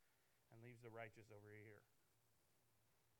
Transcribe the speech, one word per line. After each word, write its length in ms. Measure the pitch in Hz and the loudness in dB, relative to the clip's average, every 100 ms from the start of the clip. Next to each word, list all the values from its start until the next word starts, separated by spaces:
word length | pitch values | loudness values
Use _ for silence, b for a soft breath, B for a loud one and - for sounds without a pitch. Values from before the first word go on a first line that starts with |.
| B B B B B | B B B B B
and 160 | 120 | 0
leaves 160 | 120 117 | 2 4
the 80 | 120 | 6
righteous 400 | 110 113 113 104 | 8 8 6 -2
over 240 | 104 104 | 0 0
here. 320 | 107 107 104 - - - - - - - - - - - - - - | 0 0 -2 -6 -14 -18 -18 -18 -18 -18 -18 -18 -18 -18 -18 -18 -18